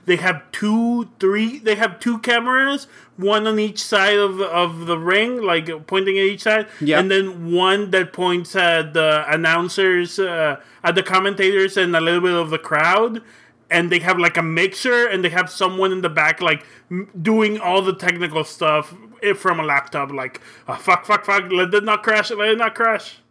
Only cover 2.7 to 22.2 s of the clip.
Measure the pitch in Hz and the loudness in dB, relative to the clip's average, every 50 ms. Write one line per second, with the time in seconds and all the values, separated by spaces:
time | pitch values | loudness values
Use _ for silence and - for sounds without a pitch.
2.7 | 277 277 - - - - - _ _ - 190 202 214 214 214 220 220 214 214 214 | -2 -4 -6 -12 -20 -20 -20 _ _ -4 0 0 2 2 2 0 0 0 0 -2
3.7 | 208 - - - 214 196 190 208 208 208 202 196 190 190 196 170 165 175 175 170 | -4 -6 -4 0 0 2 4 4 4 4 2 2 0 -2 -4 -2 0 0 0 0
4.7 | 165 165 170 170 170 160 165 175 190 208 220 240 254 240 214 185 170 165 160 170 | -2 -6 -4 -4 -4 -2 0 0 2 2 2 0 -2 -2 -2 0 0 0 -2 -4
5.7 | 160 156 156 - 190 190 190 196 190 196 190 196 202 - - 220 214 220 208 - | -8 -10 -6 -4 -2 0 0 0 0 2 2 0 0 -2 0 0 0 0 0 -4
6.7 | - - 151 151 151 151 185 190 190 196 196 190 180 170 170 170 170 180 185 190 | -8 -4 0 2 2 2 4 2 2 2 0 -2 -4 -8 -4 -2 0 2 4 4
7.7 | 196 202 208 185 185 185 180 185 - 185 185 180 175 175 170 - - 190 175 170 | 2 2 0 0 0 0 0 -2 -4 -2 -2 0 0 -2 -4 -4 -2 0 2 2
8.7 | 165 165 156 151 151 165 156 156 151 151 151 143 156 160 165 165 165 170 175 175 | 2 2 0 0 0 2 2 4 2 2 2 0 0 0 2 2 2 0 0 -2
9.7 | - 202 190 185 180 175 175 175 - 202 190 180 170 165 156 147 139 - - - | 0 0 2 2 2 2 0 -2 -2 -4 -2 -2 0 0 0 0 -2 -4 -8 -18
10.7 | - - - 175 175 190 - - 190 190 190 196 202 196 190 190 202 190 190 196 | -10 -4 -2 0 0 0 0 2 2 2 2 2 0 2 2 2 4 4 2 2
11.7 | 190 202 185 175 170 160 165 170 175 175 180 180 175 170 165 156 160 156 - - | 2 0 2 2 2 2 2 2 2 2 2 2 2 0 0 -2 -4 -6 -4 -2
12.7 | 156 147 156 170 190 214 226 240 220 220 - - - - - _ _ _ _ - | 0 2 2 4 4 2 2 0 -2 -6 -12 -16 -20 -20 -20 _ _ _ _ -2
13.7 | 170 170 175 170 180 170 165 180 185 175 170 170 - 175 165 160 160 165 185 190 | 0 0 2 2 0 0 2 0 2 2 2 0 0 0 -2 0 0 0 0 0
14.7 | - - - 254 240 240 240 226 196 185 180 170 160 185 180 - - - 196 185 | -2 -2 -2 0 2 2 2 2 0 0 -2 0 0 0 -2 -2 -2 -2 -2 -2
15.7 | 185 185 190 190 185 190 185 165 151 160 151 156 160 - 180 160 156 147 - - | 0 0 0 0 0 -2 -4 -2 0 0 0 0 0 0 0 -2 -2 -2 -4 -12
16.7 | - - _ - 175 185 208 - - 175 160 220 220 220 214 208 214 208 190 175 | -20 -20 _ -10 -8 -8 -8 -10 -10 -4 0 2 2 4 2 0 0 -2 -2 0
17.7 | 185 196 190 190 175 - 180 180 175 170 175 160 156 160 151 - - - 170 156 | 2 2 2 0 -2 -4 -4 -6 -4 -4 -4 -4 -4 -4 -6 -6 -6 -2 0 0
18.7 | 151 151 147 - 170 208 220 220 - - - 208 196 196 - 185 170 165 156 151 | 2 0 -2 -4 -12 -20 -20 -20 -12 -4 -2 -2 -2 0 0 -2 -2 -2 -2 -2
19.7 | 143 139 139 - - 147 139 139 139 135 131 131 - - - - - - - - | -2 -2 -2 -4 -6 -6 -6 -6 -8 -8 -10 -10 -12 -16 -20 -20 -20 -16 -12 -12
20.7 | 127 - - 185 180 180 - - 208 196 - 202 196 202 185 180 185 180 185 175 | -12 -4 0 0 0 2 2 0 0 0 0 0 -2 -2 0 0 0 0 2 2
21.7 | 202 208 202 220 208 214 - 226 214 214 | 2 0 2 0 -2 0 0 0 0 2